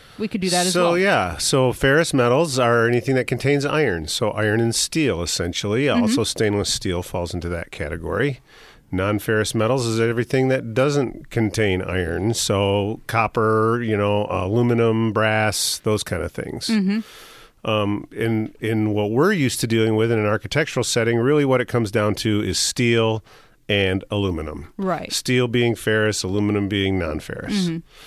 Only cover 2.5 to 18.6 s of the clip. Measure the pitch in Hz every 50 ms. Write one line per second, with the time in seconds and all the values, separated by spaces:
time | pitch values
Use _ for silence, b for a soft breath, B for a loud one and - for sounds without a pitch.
2.5 | 127 131 123 117 117 117 117 117 120 120 117 135 131 127 120 - 131 120 - 135
3.5 | 143 143 135 143 147 156 151 117 90 82 80 85 - - 110 104 - 104 107 107
4.5 | 104 113 117 117 113 - - - - 160 156 123 90 82 85 - - - 87 87
5.5 | 85 - - 101 104 127 143 139 - - 233 214 240 - 107 - - - 113 104
6.5 | 101 101 95 - - - - 98 87 87 90 - - 92 87 85 - 87 87 85
7.5 | 87 82 - - - - 76 73 82 82 80 82 85 101 131 143 131 - - B
8.5 | B B B B B B B B - 92 95 101 104 101 - - 110 107 104 -
9.5 | - 113 107 113 131 139 120 113 110 113 113 117 113 120 117 - - 131 131 131
10.5 | 131 131 - 113 110 123 135 151 143 143 131 - - - - - - 117 110 101
11.5 | 92 113 107 101 92 92 - - 87 92 87 82 85 90 95 113 117 - - -
12.5 | 104 98 101 98 98 104 98 104 113 - - - - 113 110 107 - 120 110 110
13.5 | 110 110 110 113 117 120 120 110 107 101 101 101 104 104 104 - 90 92 95 95
14.5 | 107 120 123 120 120 117 117 113 110 113 113 110 101 107 110 107 110 110 107 107
15.5 | 98 - - - - - - 113 107 101 - - 95 85 82 85 - - - -
16.5 | - - - - 226 214 190 190 202 226 214 B B B B B B B B B
17.5 | B B - 113 110 107 104 101 104 - - - - 113 113 113 113 110 110 -
18.5 | - -